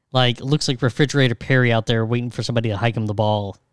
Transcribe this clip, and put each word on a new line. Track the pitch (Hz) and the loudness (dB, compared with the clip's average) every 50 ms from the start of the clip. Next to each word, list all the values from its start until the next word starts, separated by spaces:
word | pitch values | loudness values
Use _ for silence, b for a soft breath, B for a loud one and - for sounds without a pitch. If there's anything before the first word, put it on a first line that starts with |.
| _ _ | _ _
Like, | - 127 127 123 117 - | 0 2 2 2 0 -2
looks | - 135 151 147 - - | -2 -2 -2 -2 0 -2
like | 135 117 | -2 0
Refrigerator | - 123 - - 151 135 - 143 131 123 113 | 0 -2 2 2 0 0 2 2 2 2 0
Perry | - - - 135 127 123 120 | -2 -2 0 2 4 4 4
out | 117 113 110 - | 2 2 2 0
there | 120 113 113 | 0 0 0
waiting | 110 120 120 120 123 | 0 -2 -2 -2 -4
for | - - 113 | -6 -6 -6
somebody | - 123 117 113 113 | -2 -2 -2 -2 -2
to | 104 92 | -2 0
hike | 117 120 107 | -2 -2 -2
him | 113 110 104 | -2 -2 -2
the | 104 | 0
ball. | 101 107 107 107 104 101 98 - - _ _ | 0 0 2 2 0 -2 -4 -10 -12 _ _